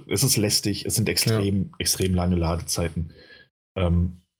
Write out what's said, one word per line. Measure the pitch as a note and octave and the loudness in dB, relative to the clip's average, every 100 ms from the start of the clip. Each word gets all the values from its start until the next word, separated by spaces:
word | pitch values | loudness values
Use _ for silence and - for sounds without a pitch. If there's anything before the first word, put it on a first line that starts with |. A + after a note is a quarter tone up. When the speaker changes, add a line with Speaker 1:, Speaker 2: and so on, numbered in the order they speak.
| - | -4
Speaker 1:
es | C3+ | 0
ist | C3 B2 | 2 2
lästig, | G#2 - G#2 G2+ - | 2 0 -2 -4 -2
es | - | -2
sind | G#2 | 0
extrem, | F2+ A2+ A2 G2+ G2 | 0 2 2 2 0
Speaker 2:
Ja. | - - | -2 -4
Speaker 1:
extrem | F2 - F#2 | -4 -2 0
lange | F2+ F2+ F2 | 2 2 2
Ladezeiten. | E2 E2+ D#2 - E2+ E2+ E2 - - - - _ _ F#2+ | 0 -2 -4 -4 -4 -4 -8 -10 -20 -20 -20 _ _ -2
Ähm, | F2 E2+ F2+ - _ | 2 2 0 -4 _